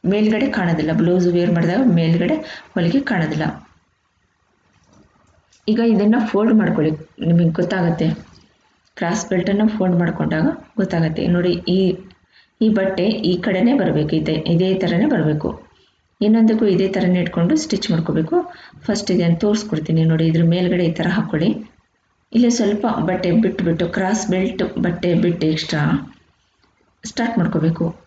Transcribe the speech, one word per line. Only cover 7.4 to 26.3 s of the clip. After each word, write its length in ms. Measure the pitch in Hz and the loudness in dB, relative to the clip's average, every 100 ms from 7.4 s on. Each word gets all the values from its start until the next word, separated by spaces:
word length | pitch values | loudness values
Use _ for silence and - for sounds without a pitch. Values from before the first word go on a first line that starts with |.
| 170 | 2
ಗೊತ್ತಾಗುತ್ತೆ. 560 | 160 175 190 170 165 160 - - - _ _ _ _ _ - | 0 -2 0 -2 0 -2 -4 -10 -20 _ _ _ _ _ -8
Grass 260 | 170 - - | -4 -4 -2
ಬೆಲ್ಟನ್ನು 380 | 185 190 202 214 | -2 0 2 0
fold 280 | - 185 175 | 0 0 2
ಮಾಡ್ಕೊಂಡಾಗ 500 | 170 165 156 160 269 - - - | 0 -2 -2 0 -2 -4 -10 -6
ಗೊತ್ತಾಗುತ್ತೆ. 480 | 185 170 160 160 170 | -2 0 -2 -2 0
ನೋಡಿ, 240 | 175 175 175 - | 0 0 -2 0
ಈ, 120 | 185 185 175 - _ _ _ _ _ | 0 0 -2 -10 _ _ _ _ _
ಈ 60 | 220 | 0
ಬಟ್ಟೆ 360 | 214 190 190 196 220 | 2 0 0 -2 0
ಈ 100 | - - | -2 -2
ಕಡೆನೇ 360 | - 185 233 | -2 0 2
ಬರ್ಬೇಕು, 400 | 277 - 151 151 160 | 2 0 0 0 -2
ಇದೇ, 200 | 156 156 - | -2 -4 0
ಇದೇ 220 | 170 185 190 | 0 2 0
ಥರನೇ 300 | 180 170 285 | 0 0 2
ಬರ್ಬೇಕು. 440 | 226 151 151 - - - _ _ _ _ _ | 2 0 0 -4 -8 -16 _ _ _ _ _
ಇನ್ನೊಂದಕ್ಕೂ 440 | 208 226 226 220 208 | 2 4 4 4 2
ಇದೇ 220 | 180 190 | 2 0
ಥರನೇ 320 | 190 180 180 | 0 0 0
ಇಟ್ಕೊಂಡು 340 | 170 - 170 311 | 0 0 2 0
stitch 320 | - 190 - | 0 -4 0
ಮಾಡ್ಕೋಬೇಕು. 480 | 165 165 151 160 349 349 - - - | -2 0 -2 0 -2 -2 -12 -20 -12
First 320 | - 208 - | -4 -4 0
ಇದನ್ನ 240 | 180 170 170 | 0 2 2
ತೋರಿಸ್ಕೊಡ್ತೀನಿ 680 | 208 214 - 156 156 160 160 | 2 0 -2 -6 -2 0 2
ನೋಡಿ, 200 | 160 165 | 2 2
ಇದ್ರ 180 | 165 165 | 2 2
ಮೇಲ್ಗಡೆ 400 | 170 180 180 170 | 2 0 0 0
ಈ 80 | |
ಥರ 140 | 165 165 | 0 -2
ಹಾಕ್ಕೊಳ್ಳಿ. 420 | 180 - 156 180 - - _ _ _ _ _ _ | -2 -2 0 -2 -2 -10 _ _ _ _ _ _
ಇಲ್ಲಿ 200 | 226 240 | 2 2
ಸ್ವಲ್ಪ 340 | 233 202 208 233 - | 2 0 0 -2 -2
ಬಟ್ಟೆ 300 | 160 180 175 | -2 -2 0
ಬಿಟ್ಬಿಟ್ಟು, 540 | 196 208 - 170 165 170 | 2 0 0 -2 -2 -2
grass 360 | 180 190 214 - | -2 -2 -2 -2
belt 340 | 185 190 - - - | -2 -2 -4 -6 -2
ಬಟ್ಟೆ 320 | 175 170 180 165 | -4 -2 0 2
ಬಿಟ್ಟು 320 | 175 165 156 | 0 0 -2
extra 360 | 156 - 151 151 - - - _ | -2 -4 -2 0 -2 -4 -18 _